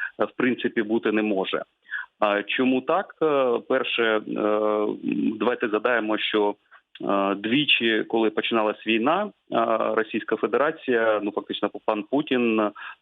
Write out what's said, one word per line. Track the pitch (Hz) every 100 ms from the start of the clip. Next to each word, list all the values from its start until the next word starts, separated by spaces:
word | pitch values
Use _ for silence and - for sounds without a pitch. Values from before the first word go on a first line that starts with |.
| - -
е, | 107
в | -
принципі, | 127 120 117 -
бути | 104 113 113
не | 107
може. | 107 95 92 - - _ - - - -
А | 107 101
чому | 104 - 127 127
так? | 131 170 202 -
Е, | 156 139 127 117 -
перше, | 131 123 -
е, | 113 107 - 113 107 107 107 107 107 104 120 117 113 113
давайте | 110 120 117
згадаємо, | 107 117 120 107 107
що, | - 107 104 98 _ - _ -
е, | - 98 98 101
двічі, | 107 127 147 - 117 110 107
коли | 113 110
починалась | 107 - 117 107 101 107
війна, | 110 123 180 208
е, | - - 120 117 113 110 110
Російська | 110 110 - 110
Федерація, | 117 117 147 156 - 120 113 107
ну, | 101
фактично | - 101 - 101 104 -
пан | 107
Путін | 101 139 135 127 120 110 104 - - -